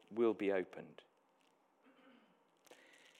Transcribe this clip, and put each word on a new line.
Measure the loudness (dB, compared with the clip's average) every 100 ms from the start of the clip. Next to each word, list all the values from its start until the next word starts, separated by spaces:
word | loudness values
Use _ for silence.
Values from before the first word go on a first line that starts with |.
| -6
will | 2 2
be | 2 2
opened." | 0 -2 -8 -16 -20 -20 _ _ _ _ _ _ _ -20 -20 -20 -20 _ _ _ _ -20 -20 -20 -20 -20